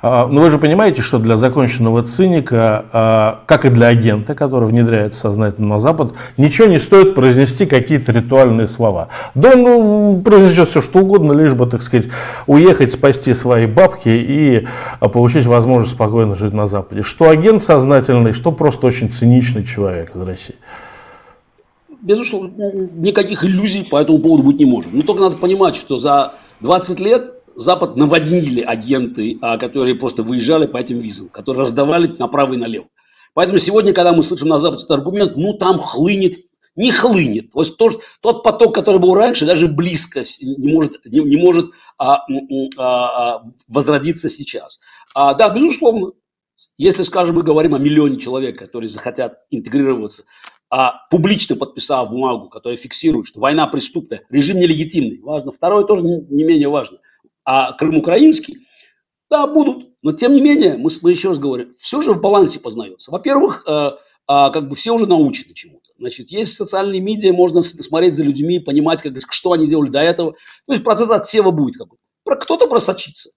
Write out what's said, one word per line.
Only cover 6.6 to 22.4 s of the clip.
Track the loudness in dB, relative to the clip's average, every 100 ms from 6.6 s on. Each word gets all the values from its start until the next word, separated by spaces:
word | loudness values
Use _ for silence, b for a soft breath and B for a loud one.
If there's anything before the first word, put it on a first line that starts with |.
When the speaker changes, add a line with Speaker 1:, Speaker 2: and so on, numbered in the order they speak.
| 4
Speaker 1:
не | 4
стоит | 4 6 6
произнести | 6 4 4 2 0
какие-то | 0 0 2 -2 0
ритуальные | -2 2 4 4 4 -2
слова. | 0 -2 -2 -8 B B
Да | 2 6
он, | 6
ну, | 6 4 4 2 2 2
произнесет | 6 6 8 6 4
все, | 2
что | 2 2
угодно, | 4 4 4
лишь | 4 4
бы, | 2 0
так | -2
сказать, | -2 -2 -2 B B B 4
уехать, | 6 6 6 2
спасти | 2 2 2 0
свои | 0 2 2
бабки | 2 4 4 2 0
и, | 0 0 0 2 2 0 B B B
а, | 0
получить | 2 2 2 4
возможность | 2 4 2 0
спокойно | -2 -2 0 0
жить | -2 -4
на | -2 -4
Западе. | -4 -8 -8
Что | -6 2 4
агент | 6 4 2
сознательный, | 4 2 4 2 4 2 2
что | 0 -4
просто | 0 -2 0 -2
очень | -2 -6
циничный | 0 4 4 2 -4
человек | -6 -6 -6 -6 -10
из | -12
России. | -10 -12 -16 -20 B B B B B B B B _ _ _ _ _ -16
Speaker 2:
Безусловно, | -2 -2 -2 -8